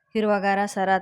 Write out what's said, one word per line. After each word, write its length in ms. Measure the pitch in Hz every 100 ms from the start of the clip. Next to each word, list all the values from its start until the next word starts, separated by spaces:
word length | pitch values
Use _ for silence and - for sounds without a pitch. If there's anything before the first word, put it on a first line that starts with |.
| _ 220
हिरवागार 420 | 214 202 196 196
असा 280 | 202 202 190
राहत 140 | 190